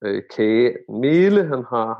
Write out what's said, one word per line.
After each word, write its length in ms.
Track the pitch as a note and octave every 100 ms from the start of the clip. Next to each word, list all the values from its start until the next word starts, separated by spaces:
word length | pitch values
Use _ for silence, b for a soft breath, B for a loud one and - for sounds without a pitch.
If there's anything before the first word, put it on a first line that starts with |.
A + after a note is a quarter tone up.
øh, 200 | G#2 G2+ - -
kage 340 | G#2+ A2+ B2
af 240 | - -
mele. 520 | G#2 C3+ E3 F#3+ G3+ E3
Han 180 | C3 B2
har 260 | A#2+ A2+